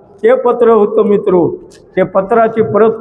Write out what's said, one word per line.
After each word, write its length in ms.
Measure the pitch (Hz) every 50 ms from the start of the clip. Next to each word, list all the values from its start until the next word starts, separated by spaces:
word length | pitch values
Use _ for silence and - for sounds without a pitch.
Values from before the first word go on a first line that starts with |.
| - - - - -
ते 120 | 220 254
पत्र 340 | - - 240 233 240 240 226
होतं 360 | 226 214 208 208 - 214 208
मित्रो. 460 | 202 202 196 - 208 180 180 160 127 - - - - - - - _ -
ते 60 | 185 185
पत्राची 600 | 185 - 196 190 196 233 226 226 220 220 226 214
परत 300 | 220 214 202 220 220 220 226